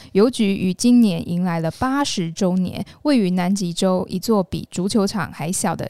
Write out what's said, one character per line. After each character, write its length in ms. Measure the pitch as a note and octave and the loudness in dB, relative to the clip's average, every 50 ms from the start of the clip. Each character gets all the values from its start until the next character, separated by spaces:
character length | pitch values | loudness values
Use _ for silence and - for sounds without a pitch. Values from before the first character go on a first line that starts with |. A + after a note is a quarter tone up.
| - - - | -14 -2 2
邮 140 | F#3+ G#3 C4+ | 4 4 4
局 280 | B3 - A3 G3 G3 | 4 2 0 0 0
于 180 | - - F#3 F3+ | 0 0 -2 -2
今 260 | - - A#3+ B3 A#3+ | 0 2 4 6 6
年 300 | A#3 G#3 E3+ E3 - - | 6 4 2 -2 -4 -4
迎 140 | F3 F3 F3+ | -4 -2 -2
来 160 | F3+ E3+ E3 | -2 -2 -2
了 100 | D#3+ D#3+ | -2 -4
八 340 | - - B3+ C4 C4+ C#4+ C#4+ | -4 -2 -2 -2 0 0 -2
十 280 | - - - E3+ E3 | -2 -2 -4 -4 -4
周 260 | E3 - G3+ F3+ F3+ F#3 | -2 -2 0 0 2 0
年， 260 | F3+ - - - - - - - - | -2 -2 -4 -8 -10 -10 -12 -6 0
位 160 | D4+ C#4+ B3 | 2 2 2
于 100 | G3+ F3+ | 2 2
南 220 | F#3 F3+ F3 F3+ G3+ | 0 0 0 0 0
极 180 | G3+ G3 E3+ | -2 -2 -4
洲 320 | E3 - G3 F#3+ F#3 F3+ F3+ - | -2 0 0 2 2 0 -2 -4
一 80 | - F#3 | -6 -6
座 240 | - - A3 G3+ | 0 0 2 2
比 260 | F3+ - - D#3 C#3+ - | 0 -2 -4 -8 -8 -8
足 180 | - - F3 G3+ | -6 -4 -4 0
球 160 | - A3+ G3 | 0 0 0
场 260 | G3+ - A3 D#3 - | 0 -2 -4 -6 -6
还 200 | - - D3 E3 | -8 -8 -6 -6
小 240 | G3 - - F3+ D#3+ | -6 -4 -2 -4 -4
的 120 | - - - | -4 -6 -8